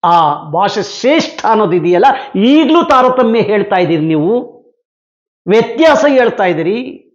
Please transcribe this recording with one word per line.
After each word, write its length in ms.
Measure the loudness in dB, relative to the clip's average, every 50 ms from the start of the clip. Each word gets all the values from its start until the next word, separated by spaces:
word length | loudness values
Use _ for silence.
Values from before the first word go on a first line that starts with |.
| 2
ಆ 440 | 4 2 4 2 2 -2 -4 -8 -8
ಭಾಷೆ 320 | -4 -2 -2 -2 -2 -6
ಶ್ರೇಷ್ಠ 640 | -8 -8 -10 -4 -2 0 0 0 -2 -4 -10 -6 -2
ಅನ್ನೋದು 260 | -2 0 0 0 0
ಇದೆಯಲ್ಲ, 320 | -2 -2 0 0 0 2 2 2 0 0 -8 -8 -4
ಈಗ್ಲೂ 460 | 0 2 4 4 2 2 2 2 0
ತಾರತಮ್ಯ 580 | 2 2 2 2 2 2 2 0 0 0 0 -2
ಹೇಳ್ತಾ 360 | 0 0 -2 -2 -2 -2 0
ಇದ್ದೀರಿ 300 | -2 0 0 -2 -2 -2
ನೀವು, 500 | -2 -2 0 0 0 -2 -2 -4 -8 -18 -20 _ _ _ _ _ _ _ _ _ _ _ _ _ _ _ _ _
ವ್ಯತ್ಯಾಸ 580 | 0 0 0 0 -2 -2 2 2 4 4 4 2 2
ಹೇಳ್ತಾ 360 | 2 2 0 0 0 -2 -2
ಇದ್ದೀರಿ. 580 | -2 -2 -2 -4 -4 -4 -6 -8 -12 -16 -18 _ _